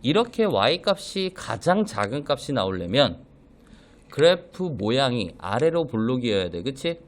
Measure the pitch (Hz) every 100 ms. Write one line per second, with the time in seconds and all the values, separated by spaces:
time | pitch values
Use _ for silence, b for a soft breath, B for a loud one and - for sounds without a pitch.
0 | 120 165 240 - 214 110 107 175 - 196
1 | - 196 185 180 - 117 - 190 214 107
2 | 101 139 147 139 - 135 95 92 87 117
3 | 131 82 - - - - B B B B
4 | B - 160 180 - - 185 117 104 123
5 | 135 123 85 - 90 107 160 170 151 113
6 | 110 127 120 101 90 85 92 135 170 165